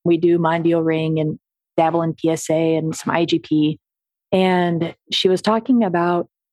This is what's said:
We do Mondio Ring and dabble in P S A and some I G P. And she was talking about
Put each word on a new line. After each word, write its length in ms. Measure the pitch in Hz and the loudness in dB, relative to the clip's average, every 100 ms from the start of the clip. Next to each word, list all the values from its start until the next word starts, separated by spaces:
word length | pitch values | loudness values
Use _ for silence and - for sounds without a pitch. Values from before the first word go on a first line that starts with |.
We 140 | 170 170 | 0 2
do 220 | 170 170 | 4 2
Mondio 440 | 165 170 165 165 | 2 0 0 0
Ring 360 | 160 160 160 156 | 0 0 -2 -2
and 200 | 156 - _ _ _ - | -2 -4 _ _ _ 0
dabble 240 | 160 170 | 2 2
in 140 | 165 | -2
P 160 | 160 165 | -2 -2
S 180 | 160 - | -2 0
A 280 | 160 165 160 | 0 2 0
and 200 | 160 156 | -2 -6
some 180 | - | -4
I 120 | - 165 | -2 0
G 120 | 165 | -2
P. 400 | - 156 151 156 _ _ _ _ _ | -2 0 0 -4 _ _ _ _ _
And 600 | 190 185 180 175 170 165 - _ | 0 0 0 0 -2 -6 -10 _
she 160 | - 190 | -2 0
was 140 | 185 | 0
talking 420 | - 220 220 247 | 0 -2 2 2
about 420 | 208 175 175 175 175 _ _ | 2 0 0 -2 -4 _ _